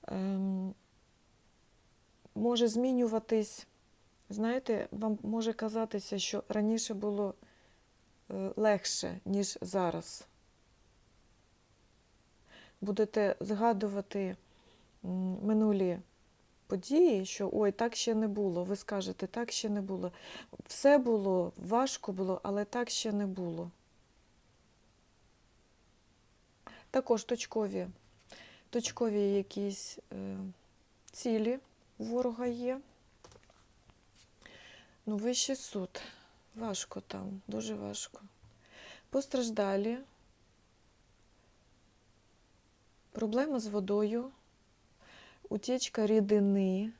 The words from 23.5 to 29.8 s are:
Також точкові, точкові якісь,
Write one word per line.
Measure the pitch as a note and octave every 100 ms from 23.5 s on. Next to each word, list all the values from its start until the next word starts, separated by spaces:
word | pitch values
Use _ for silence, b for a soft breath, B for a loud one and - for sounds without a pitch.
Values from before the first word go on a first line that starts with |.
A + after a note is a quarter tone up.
| E3 F3 - _ _ _ _ _ _ _ _ _ _ _ _ _ _ _ _ _ _ _ _ _ _ _ _ _ _ _ _ - B B
Також | C4 C4 A3+
точкові, | - A#3+ - A3+ G#3 G3 F3+ F#3 - - - B B B B
точкові | A#3+ A#3 - A#3 G#3
якісь, | G3+ G3+ G3 - G3+ G3